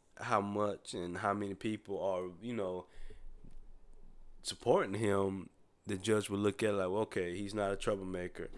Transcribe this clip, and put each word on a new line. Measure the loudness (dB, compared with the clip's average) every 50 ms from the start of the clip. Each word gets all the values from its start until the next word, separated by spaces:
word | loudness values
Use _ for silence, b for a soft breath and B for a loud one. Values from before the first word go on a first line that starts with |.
| _ _ -14 -8
how | 0 2 4 4
much | 4 4 2 2 2 2 0 -2 -6 -8 -6
and | -4 -4 -4 -2 0
how | 0 2 2
many | 2 0 -2 -4
people | -2 -2 -2 -2 -2 -4 -4 -4 0 0
are, | 2 2 0 -2 -4 -6 -8
you | -8 -6 -4
know, | -2 -2 -2 -2 -4 -6 B B B B B B B B B -10 -12 -12 -12 -12 -12 -12 -12 -14 -16 -16 -18 -16 -16 -16 -16 -16 -16 -16 -16 -16 -10 -8
supporting | -8 -8 0 4 6 6 6 6 4 2
him, | 2 4 4 4 4 4 2 0 -2 -6 -10 -14 -20 -20 _ _ _ _
the | -4 -4
judge | -2 2 4 4 4 4 2
would | 0 2
look | 4 2 4 4 2
at | 2
it | 2
like, | 2 2
"Okay, | 2 2 0 0 0 0 0 -2 0 -2
he's | -4 -4 -4 -2
not | 0 0 0 0
a |
troublemaker. | 0 0 0 0 0 -2 -2 -2 -2 -4 -4 -6 -6 -8 -8 B